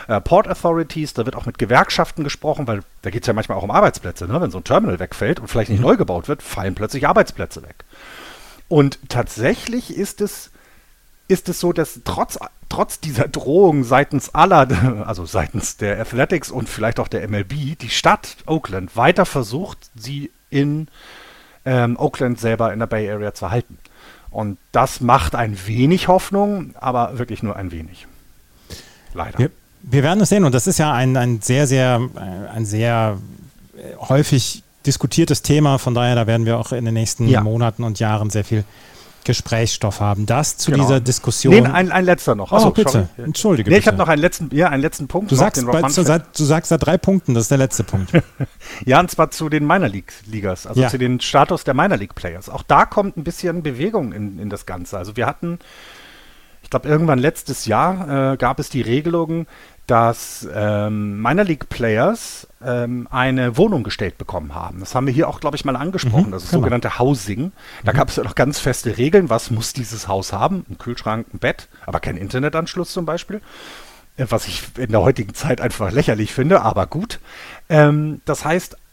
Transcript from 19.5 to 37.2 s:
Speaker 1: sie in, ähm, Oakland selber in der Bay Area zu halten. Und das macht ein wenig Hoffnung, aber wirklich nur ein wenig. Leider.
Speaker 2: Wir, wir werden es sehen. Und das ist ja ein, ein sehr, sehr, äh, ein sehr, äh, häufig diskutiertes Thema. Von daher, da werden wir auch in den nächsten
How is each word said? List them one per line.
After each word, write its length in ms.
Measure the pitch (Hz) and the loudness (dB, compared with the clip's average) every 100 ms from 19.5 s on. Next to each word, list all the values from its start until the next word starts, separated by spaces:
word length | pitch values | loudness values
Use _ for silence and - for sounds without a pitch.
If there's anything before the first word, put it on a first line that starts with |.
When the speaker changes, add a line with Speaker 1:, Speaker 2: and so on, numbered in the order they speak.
| 127 190 - - 110 | -6 -8 -12 -20 -18
Speaker 1:
sie 340 | 113 143 139 _ _ | -12 -12 -12 _ _
in, 400 | 139 147 151 156 - - - - - - _ | -2 0 -2 -6 -14 -20 -20 -20 -20 -20 _
ähm, 320 | 131 127 117 120 | -2 2 2 0
Oakland 400 | 151 - 127 120 | -2 -2 -2 -2
selber 360 | 113 113 113 | -2 0 0
in 60 | 104 | -2
der 80 | 113 | -4
Bay 220 | 110 104 | -2 -4
Area 240 | 104 104 | -4 -6
zu 160 | - 92 | -6 -4
halten. 280 | 120 - - - _ - - - | -4 -4 -12 -20 _ -20 -20 -14
Und 280 | 107 107 98 _ | -8 -6 -8 _
das 260 | 120 131 - | 0 0 0
macht 360 | 120 131 - 120 | 4 4 4 -2
ein 220 | 113 98 95 | -4 -4 -4
wenig 420 | 110 139 180 - | 2 4 4 4
Hoffnung, 600 | 185 - 196 208 202 139 - | 2 2 0 0 -2 -8 -8
aber 380 | 131 123 120 120 | -4 -2 -2 -4
wirklich 260 | 123 - | -8 -6
nur 120 | 107 98 | -6 -6
ein 160 | 95 | -8
wenig. 360 | 82 78 - - - _ - _ _ - - - _ - | -10 -14 -18 -20 -20 _ -20 _ _ -20 -20 -20 _ -16
Leider. 260 | 90 82 - | -10 -8 -2
Speaker 2:
Wir, 120 | 127 - _ _ | -4 -4 _ _
wir 200 | - 131 | -2 2
werden 160 | 139 196 | 4 4
es 80 | 196 | 4
sehen. 140 | 208 | 4
Und 100 | 160 | 4
das 140 | 123 196 | 4 2
ist 120 | 170 | 2
ja 120 | 151 | 2
ein, 220 | 123 131 131 | 2 2 2
ein 260 | 123 113 | 2 0
sehr, 240 | - 127 147 | 0 2 4
sehr, 360 | 131 127 120 127 - | 4 4 2 0 -8
äh, 340 | 98 92 101 | -10 -10 -10
ein 120 | 113 107 | -6 -4
sehr, 520 | 107 117 117 110 98 104 - - - - - | 0 2 2 0 -2 -10 -18 -20 -20 -20 -20
äh, 180 | - - - | -18 -14 0
häufig 540 | 135 147 139 - - _ _ 143 | 2 4 2 0 -6 _ _ -2
diskutiertes 580 | - - - 165 147 | 0 0 2 2 2
Thema. 340 | - 147 151 135 | 2 4 6 4
Von 160 | - | 2
daher, 220 | 120 123 120 | 2 2 2
da 120 | 110 | 2
werden 180 | 117 113 | 2 2
wir 120 | 117 | 0
auch 160 | 113 | -2
in 100 | 123 | -4
den 100 | 117 | -2
nächsten 360 | 113 113 - | -2 -2 0